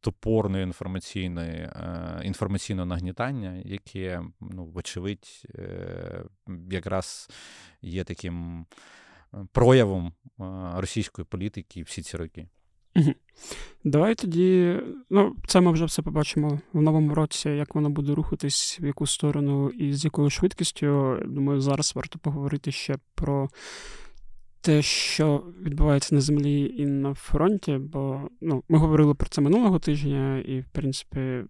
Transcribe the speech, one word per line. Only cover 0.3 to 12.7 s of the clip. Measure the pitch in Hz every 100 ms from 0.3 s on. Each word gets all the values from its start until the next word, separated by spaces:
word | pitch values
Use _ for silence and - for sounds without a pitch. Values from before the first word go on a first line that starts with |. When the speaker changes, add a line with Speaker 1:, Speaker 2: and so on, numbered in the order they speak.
| 110 101 95
Speaker 1:
інформаційної, | 92 85 95 92 - 98 92 87 82
е, | 82 80 - 82 87 85 85
інформаційного | 98 95 101 98 - 95 90
нагнітання, | 87 92 87 120 139 95 90 92
яке, | 98 - 98 92 90 85 85
ну, | 92 92 82
вочевидь, | 85 - - 92 104 - - - -
е, | 50 50 50 50 50 50 87 _ - 92 87
якраз | 92 95 95 - - - - - - - _
є | - 90
таким, | 87 87 90 87 85 85 82 - - - - - _
е, | 101 95
проявом, | - 120 131 107 95 87
е, | - - _ 95 92 92 90
російської | 95 - 98 - 85
політики | 92 101 104 82 90
всі | 82 -
ці | 80 85
роки. | 82 - 82 _ _